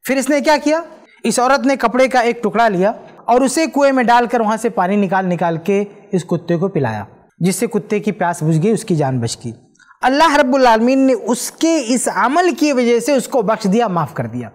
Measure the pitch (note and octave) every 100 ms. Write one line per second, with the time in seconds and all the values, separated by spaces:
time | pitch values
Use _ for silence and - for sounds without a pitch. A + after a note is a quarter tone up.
0 | - C4+ B3+ D4 D#4 D4+ D4 D#4 E4 -
1 | _ _ - A3+ B3 C#4 A#3+ C4+ A#3 B3+
2 | C4 B3+ A#3 A#3 G#3+ F3+ A#3 F3+ F#3+ A#3+
3 | - - - B3 C4 D4 D#4+ C#4 C#4 C4
4 | A#3 A#3+ A#3+ B3 G#3+ A3 A#3 - F3+ G#3
5 | G3 F#3+ F#3 F3 F3 E3 E3 G3 G3+ -
6 | - F#3 - E3+ - E3+ F#3+ F#3+ B2+ G#2+
7 | G#2 - _ _ F3 F3+ A#3 G#3 G3+ G#3
8 | G#3 F#3+ F3 E3+ D#3 D#3+ F#3 A3 - E3
9 | C#3 C3 A#2 - A#2+ A2+ _ _ _ _
10 | B3 C#4 D#4+ C#4+ C4+ C4+ B3+ A3+ A#3 C4+
11 | C4 B3 A3 A#3+ - - D#4+ E4 A3+ B3
12 | - F3+ A3 D#4 F4+ C#4 D4 B3+ A#3+ A#3+
13 | A#3 C#4 G3 C4 G3+ A3 G3+ G#3 A#3 F3
14 | D3+ - A#2 B2 A2+